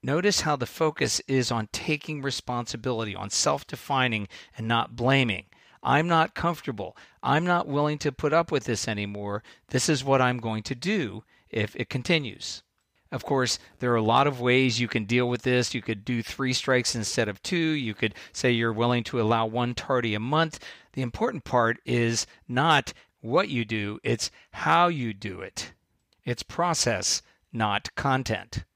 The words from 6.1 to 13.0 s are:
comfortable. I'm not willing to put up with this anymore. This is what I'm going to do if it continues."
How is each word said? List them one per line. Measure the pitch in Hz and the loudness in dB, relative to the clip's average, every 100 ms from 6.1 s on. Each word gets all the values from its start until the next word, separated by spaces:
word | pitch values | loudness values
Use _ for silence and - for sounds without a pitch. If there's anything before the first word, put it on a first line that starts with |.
| 165 160 - | 2 2 0
comfortable. | 170 165 - 113 90 - - _ | -2 -2 -6 -8 -8 -12 -20 _
I'm | - 143 | 0 2
not | 175 175 - | 4 0 0
willing | 143 147 151 | 0 0 0
to | 147 | -4
put | 131 147 | -2 2
up | 156 165 | 2 2
with | 147 | -2
this | - 113 - | 0 -2 -2
anymore. | 104 101 101 101 101 - - _ | -4 -4 -6 -6 -6 -8 -20 _
This | 131 - | -2 2
is | 147 135 | 0 2
what | 135 | 4
I'm | 127 123 | 4 2
going | 113 110 | -4 -4
to | 104 127 | -6 -6
do | 165 214 123 98 - _ _ | -2 -2 -2 -8 -16 _ _
if | 117 104 - | -4 -4 -4
it | 120 | -6
continues." | 131 120 170 131 101 - - _ _ _ _ | -6 0 -2 -2 -10 -10 -12 _ _ _ _